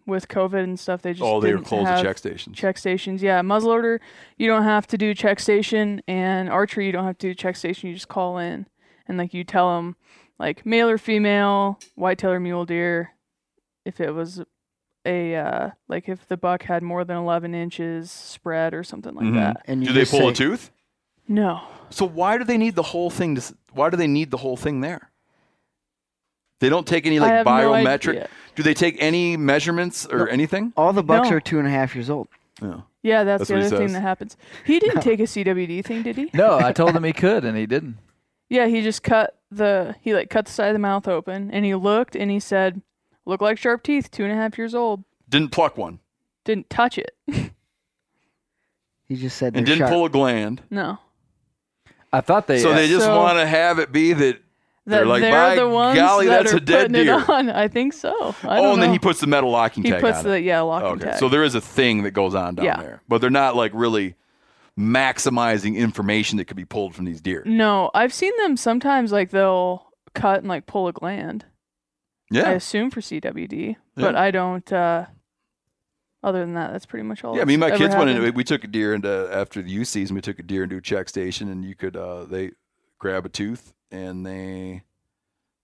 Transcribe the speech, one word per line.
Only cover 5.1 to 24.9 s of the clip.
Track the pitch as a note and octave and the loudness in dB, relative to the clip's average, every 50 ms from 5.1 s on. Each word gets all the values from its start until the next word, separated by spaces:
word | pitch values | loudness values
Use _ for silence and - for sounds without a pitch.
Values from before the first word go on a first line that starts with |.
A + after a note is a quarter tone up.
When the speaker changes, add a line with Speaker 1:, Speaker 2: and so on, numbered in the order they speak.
| G#3 | -2
Speaker 1:
check | - - G#3+ G3+ - | 0 0 0 0 0
station, | - - G#3 G3+ G#3 - A3 G#3+ G#3+ G#3 G#3 G3+ - - | 2 2 2 2 2 0 0 0 0 0 -4 -6 -6 -6
and | F#3 F#3 F#3 F#3+ F#3+ F#3 F#3 F3+ | -4 -2 -2 0 -2 -2 -2 -2
archery, | A#2 F3+ G3+ G#3 - A3 G3 | 0 0 0 0 -2 -4 -2
you | G3 F3+ | -2 -2
don't | F3+ F#3+ | -2 -4
have | F#3+ F#3 - | -4 -6 -6
to | - F#3+ | -6 -6
do | F3+ | -6
check | - - F#3 F3+ - | -6 -6 -6 -6 -6
station. | - E3+ F#3 - - F3+ | -6 -8 -8 -8 -10 -12
You | E3+ | -12
just | F#3 - - | -12 -14 -10
call | - G3 F#3 F3+ F3+ F3+ | -6 -4 -4 -4 -4 -6
in, | F3 E3+ E3+ - G3 - _ _ _ _ _ _ _ - | -6 -8 -8 -10 -12 -14 _ _ _ _ _ _ _ -8
and, | F#3+ F3+ | -6 -4
like, | F3 F3+ - | -6 -6 -6
you | F3+ F3+ | -8 -8
tell | F3+ - F#3+ F3+ F3+ F3 E3+ | -2 0 2 2 2 0 -2
'em, | E3+ F3 F3 - _ _ _ _ _ _ _ - | -4 -8 -10 -14 _ _ _ _ _ _ _ -8
like, | - - F3+ - - | -6 -6 -6 -6 -4
male | A3 A3+ A#3 A#3 A#3 | 0 2 4 4 4
or | A3 G#3+ | 2 0
female, | - - A3 G#3+ G#3 G#3 G3+ G3+ G3+ G3+ G3+ G3+ G3+ G3 G3+ - - - _ | 0 0 0 2 2 2 2 2 2 2 2 2 0 -2 -4 -6 -12 -20 _
whitetail | - F3+ F3+ F3+ F3+ - F#3+ | -4 -2 -2 -2 0 0 -2
or | F#3 F3+ | -2 -2
mule | F3+ F3 F3 F3 F3 | -2 -4 -4 -4 -4
deer, | E3+ F3 E3+ F3 F3 F3 E3+ F3 - _ _ _ _ _ _ _ _ _ _ _ _ _ _ - | -4 -4 -2 -2 -2 -2 -2 -4 -8 _ _ _ _ _ _ _ _ _ _ _ _ _ _ -14
if | F#3 F3+ - | -12 -8 -6
it | E3+ D3 | -6 -4
was | D3+ E3 E3 E3 F#3 F#3 E3+ - _ _ _ _ _ _ _ _ _ _ - | -4 -6 -8 -8 -10 -14 -16 -16 _ _ _ _ _ _ _ _ _ _ -6
a, | - F3+ F3 E3+ E3 E3 | -4 -4 -4 -4 -4 -4
uh, | D#3+ - - - A#1+ - - - _ _ - | -4 -4 -4 -4 -4 -4 -6 -8 _ _ -10
like, | E3+ F3 - - | -10 -8 -8 -8
if | F#3 F#3 _ - | -10 -12 _ -8
the | - F3 | -8 -4
buck | - F3+ F3+ F3+ - | -2 -2 -2 -4 -4
had | - F3+ F3 E3+ | -4 -6 -4 -4
more | F3 F3 F3+ F3+ | -6 -6 -6 -6
than | F3 F3+ F3 | -6 -6 -6
eleven | F3 E3+ E3+ E3+ E3+ E3+ E3+ | -4 -2 -2 -2 -4 -6 -8
inches | E3+ E3+ F3 - - E3+ E3 E3 E3 E3 F3 | -8 -8 -8 -8 -8 -8 -8 -8 -8 -10 -14
spread | - - - - - - - E3+ D#3+ D#3+ E3 E3 D#3+ | -16 -20 -20 -20 -20 -12 -8 -6 -2 -2 -2 -2 -4
or | D#3+ F3 | -6 -10
something | - - - - - - | -12 -14 -14 -14 -14 -8
like | - A2+ | -6 -2
Speaker 2:
Mm-hmm. | A2 A2+ | 0 0
Speaker 1:
that. | A#2 G#2+ - A#2 - - | 0 0 0 -2 -4 -6
Speaker 3:
And | - C3+ C3 | -6 -4 -4
you | B2+ B2+ | -2 0
Speaker 2:
Do | B2+ | 2
they | C3 | 2
Speaker 3:
just | C3 B2 | 4 4
Speaker 2:
pull | - C#3 C3 B2+ | 4 4 4 4
a | B2 | 4
Speaker 3:
say | - C3 | 2 0
Speaker 2:
tooth? | D3 G#3+ A#3+ - - _ _ _ _ _ _ _ _ _ _ _ - | 0 -2 -4 -6 -14 _ _ _ _ _ _ _ _ _ _ _ -2
Speaker 1:
No. | G#3 G#3 G#3+ F#3 E3+ E3+ - - - - - - | 0 0 0 0 -2 -4 -10 -16 -20 -20 -20 -14
Speaker 2:
So | - - G3 | -6 -4 -4
why | F#3 D#3+ E3 F3+ G3 A3 A#3+ | -2 -2 0 0 0 0 0
do | B3 | 0
they | A3 B3 A3+ | 0 0 2
need | A3 A3+ F#3+ | 2 0 0
the | F3 D#3+ | -2 -2
whole | - - E3+ F3 F3 | -2 -2 -4 -4 -4
thing | - - F3+ E3 D3 | -2 -2 -2 -2 -2
to | B2+ | -4
s-, | A#2+ - - _ _ _ - | -4 -8 -14 _ _ _ -2
why | C3 C#3+ E3 | 0 0 2
do | F3+ F3 | 2 2
they | E3+ D3+ | 2 2
need | C#3+ D3 D#3+ C#3+ | 2 2 0 0
the | C3 A#2 | -4 -4
whole | C3 C3+ B2+ B2 | -4 -4 -6 -4
thing | - D#3 D3 C3 | -4 -4 -4 -4
there? | C3 D#3 | -4 -6